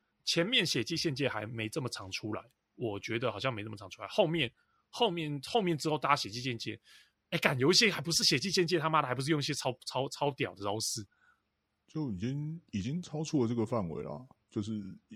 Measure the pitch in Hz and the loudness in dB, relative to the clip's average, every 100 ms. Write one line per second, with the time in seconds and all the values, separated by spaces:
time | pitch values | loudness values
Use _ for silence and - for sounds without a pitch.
0 | _ _ - 170 175 254 170 143 110 165 | _ _ -2 2 4 4 4 2 0 0
1 | 170 131 131 110 107 117 110 156 123 - | 0 0 0 0 -4 -4 -4 -4 -6 -6
2 | 95 - 107 104 - _ _ - 117 101 | -8 -8 -4 -6 -8 _ _ -6 -4 -4
3 | - 135 123 101 131 110 107 104 101 - | -2 -2 -2 -2 -2 -4 -8 -10 -14 -12
4 | 101 - 170 165 123 _ _ _ _ - | -6 2 4 4 -2 _ _ _ _ 0
5 | 233 170 151 143 - 240 180 160 160 151 | 0 2 -4 -4 0 2 2 2 2 0
6 | 139 143 101 113 127 117 - 101 _ - | 4 4 2 -4 -4 -4 -6 -8 _ -20
7 | _ _ - 170 180 135 135 190 220 156 | _ _ -6 2 2 4 6 6 6 2
8 | 156 160 - 143 196 190 170 175 156 156 | 0 2 4 2 2 2 2 2 2 2
9 | 135 123 135 156 135 139 135 123 - 131 | 2 0 2 0 0 -2 -2 -4 -4 -4
10 | 135 - 143 135 113 95 101 107 - 113 | -2 0 -2 0 -4 -2 -2 -2 -2 -6
11 | 104 _ _ _ _ _ _ _ _ 156 | -8 _ _ _ _ _ _ _ _ -6
12 | 147 92 117 143 151 165 _ 101 101 165 | -4 -2 -2 -4 -6 -8 _ -4 -2 -4
13 | 175 151 160 151 113 117 110 120 87 73 | -4 -6 0 2 2 2 0 0 -2 -4
14 | - 143 131 _ _ 117 104 110 98 - | -8 -10 -12 _ _ -4 -4 -4 -8 -14
15 | - | -18